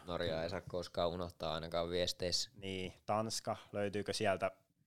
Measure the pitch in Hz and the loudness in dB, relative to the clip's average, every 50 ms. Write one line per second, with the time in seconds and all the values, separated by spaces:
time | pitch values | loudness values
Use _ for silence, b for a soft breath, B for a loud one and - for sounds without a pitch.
0 | - 90 87 - 87 85 80 80 80 87 95 87 - - - 90 85 - - 95 | -4 -4 -2 0 0 0 2 0 0 0 -2 -4 -4 -4 -4 -4 -4 -2 0 2
1 | 87 85 85 90 90 85 - - - 80 78 80 80 82 82 85 85 85 87 87 | 2 2 2 0 -4 -6 -6 -4 -4 -2 -2 -2 -2 -2 0 0 0 2 2 2
2 | 90 87 - - 92 90 87 - - - - 98 98 95 95 92 92 87 - - | 2 2 2 0 0 0 2 0 0 -2 -6 -8 -6 -4 -4 -4 -4 -6 -8 -8
3 | _ - 104 107 110 113 110 - - 117 104 - - - - 104 104 101 92 104 | _ 0 0 2 2 0 -2 -4 -2 -4 -4 -4 -6 -6 -2 0 0 0 0 0
4 | 98 - 98 - 107 101 95 90 95 95 - - _ _ _ _ _ | 0 0 0 2 4 4 4 4 2 0 -2 -4 _ _ _ _ _